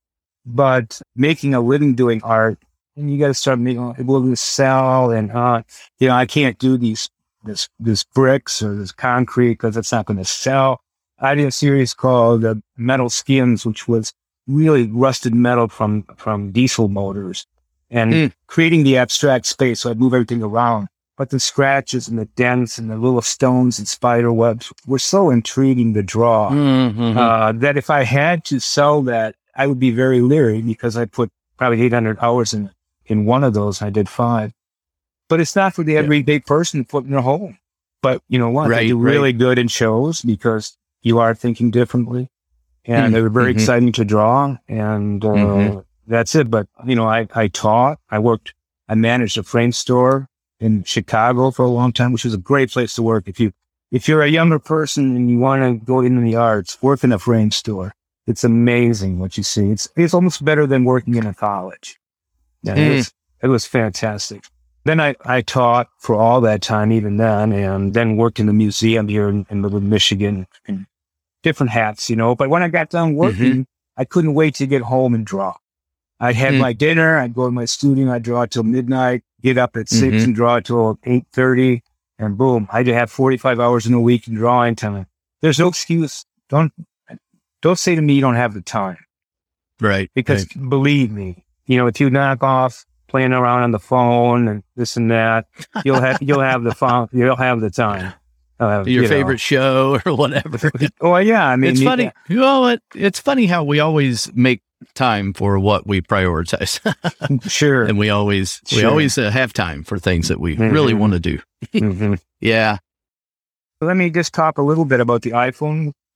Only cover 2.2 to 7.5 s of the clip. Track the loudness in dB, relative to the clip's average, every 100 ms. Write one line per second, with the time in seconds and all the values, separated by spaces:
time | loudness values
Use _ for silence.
2.2 | 0 0 0 -2 _ _ _ -10 -6 -2
3.2 | 0 0 -2 0 -2 -4 -6 -6 -2 0
4.2 | 0 -2 -4 0 2 2 2 2 2 0
5.2 | -2 -2 0 -2 -4 -20 -18 0 2 2
6.2 | 2 0 0 0 0 0 -2 -4 -10 _
7.2 | _ _ -14